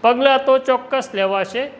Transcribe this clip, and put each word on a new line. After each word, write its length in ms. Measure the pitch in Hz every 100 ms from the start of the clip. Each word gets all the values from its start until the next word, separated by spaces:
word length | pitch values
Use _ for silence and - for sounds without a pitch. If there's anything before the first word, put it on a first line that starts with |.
પગલાં 440 | 233 247 269 262 277
તો 120 | 262
ચોક્કસ 520 | 262 254 262 269 -
લેવાશે 560 | 202 196 196 190 240 277